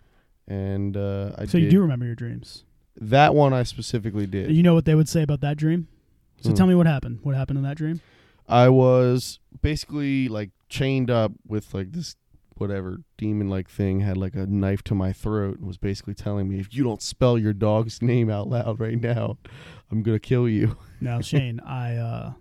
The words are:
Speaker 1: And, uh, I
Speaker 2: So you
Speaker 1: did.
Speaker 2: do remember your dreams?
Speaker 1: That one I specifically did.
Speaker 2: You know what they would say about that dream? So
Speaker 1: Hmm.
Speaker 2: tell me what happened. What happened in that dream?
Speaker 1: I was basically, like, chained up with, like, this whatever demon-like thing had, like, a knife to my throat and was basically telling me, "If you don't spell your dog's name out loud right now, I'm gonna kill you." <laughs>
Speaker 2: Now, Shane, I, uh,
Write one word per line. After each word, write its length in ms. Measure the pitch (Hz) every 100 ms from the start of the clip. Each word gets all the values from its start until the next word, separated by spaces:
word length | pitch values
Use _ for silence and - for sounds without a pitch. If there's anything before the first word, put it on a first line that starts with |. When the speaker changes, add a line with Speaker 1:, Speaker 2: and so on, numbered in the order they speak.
| _ _ _ _ -
Speaker 1:
And, 480 | 98 98 98 101 101
uh, 360 | 101 98 98 -
I 100 | 104
Speaker 2:
So 100 | 175
you 60 | 151
Speaker 1:
did. 60 |
Speaker 2:
do 100 | 185
remember 240 | 170 123 120
your 80 |
dreams? 500 | 117 117 120 - - _ _ _ -
Speaker 1:
That 340 | 107 131 151 147
one 160 | 139
I 120 | 131
specifically 600 | 117 - - 120 107 101 98
did. 260 | 95 95 160
Speaker 2:
You 80 |
know 100 | 175
what 120 | 165 160
they 100 | 156
would 140 | 156
say 120 | 170
about 200 | 147 143
that 160 | 143 147
dream? 320 | 156 175 160 _ _ _ _ _
So 120 | -
Speaker 1:
Hmm. 40 | -
Speaker 2:
tell 100 | 185
me 100 | 180
what 100 | 165
happened. 320 | 139 120 120
What 120 | 143 135
happened 220 | 131 139
in 60 | 139
that 100 | 151
dream? 240 | 156 165 - _ _ _ -
Speaker 1:
I 220 | 120 127
was 720 | 131 127 127 123 127 - - _ -
basically, 680 | 147 151 - 147 139 135 127
like, 220 | 107 101 _ _
chained 420 | - 135 135 123
up 220 | 117 107 - -
with, 280 | 107 -
like, 180 | 101 95
this 240 | 175 156 - _ _ _ -
whatever 460 | 101 98 92 92 - -
demon-like 500 | 107 104 98 95 90
thing 320 | - 98 95
had, 160 | 101 92
like, 180 | 92
a 120 | 92 95
knife 340 | 101 98 98 -
to 100 | 101
my 160 | 95
throat 460 | - 107 107 98 -
and 100 | 101
was 100 | 90
basically 360 | 101 98 -
telling 340 | 101 104 101 95
me, 100 | 98
"If 160 | 98
you 120 | 123 123
don't 160 | 104
spell 360 | - - 127 120
your 140 | 107
dog's 500 | 101 107 110 113 -
name 280 | 117 123 113
out 180 | 104 -
loud 320 | 120 117 110
right 220 | 113 117
now, 380 | 113 117 110 127 - - - - _
I'm 100 | 110
gonna 160 | 107 107
kill 300 | - 123 120
you." 300 | 104 107 - -
<laughs> 120 | -
Speaker 2:
Now, 180 | 127 120
Shane, 400 | - 151 127 117
I, 380 | - 131 120 117
uh, 360 | 117 113 113 127